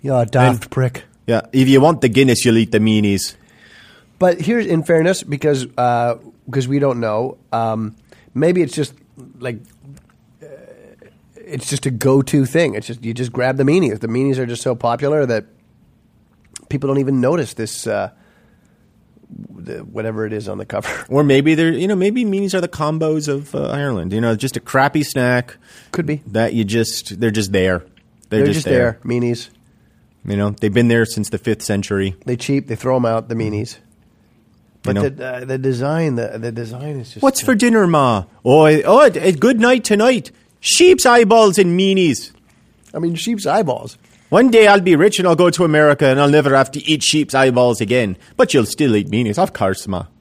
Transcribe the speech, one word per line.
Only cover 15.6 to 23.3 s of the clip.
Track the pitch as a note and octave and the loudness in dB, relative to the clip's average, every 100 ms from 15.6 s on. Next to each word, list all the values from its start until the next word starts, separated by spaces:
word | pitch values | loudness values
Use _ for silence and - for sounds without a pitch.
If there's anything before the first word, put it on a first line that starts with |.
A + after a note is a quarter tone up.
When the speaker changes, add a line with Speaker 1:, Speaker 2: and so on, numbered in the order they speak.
| _ _ _ _ _ _ _ _ _ - _ | _ _ _ _ _ _ _ _ _ -20 _
Speaker 1:
people | C#3 C#3 | -6 -2
don't | C#3 | -2
even | C3+ C3+ | 0 0
notice | B2 E3+ B2+ | 0 0 -4
this, | - A2 - - | -8 -10 -8 -6
uh, | G#2 G2 _ _ _ _ _ _ _ _ _ _ _ _ - - - | -4 -6 _ _ _ _ _ _ _ _ _ _ _ _ -20 -20 -20
the, | F2 A2+ | -14 -14
whatever | G#2 - A2 A2 A2 | -14 -10 -8 -6 -6
it | |
is | G#2+ G#2 | -8 -10
on | G2 | -12
the | G2 | -8
cover. | G2+ - - - | -8 -8 -12 -4
<laughs> | |
Speaker 2:
Or | C3+ | 0
maybe | D3 C3+ C#3+ | 2 4 2
they're, | D#3 E3 | 0 0
you | D#3+ F#3 | -2 -2
know, | G3+ | -2
maybe | G3 A#3+ | -2 -2
meanies | A3+ G3 G3+ | -2 -2 -2
are | F#3 | -4
the | F3 | -6
combos | - D3+ D#3+ D#3 D#3 | -6 -4 -2 -2 -2
of, | D3+ | -2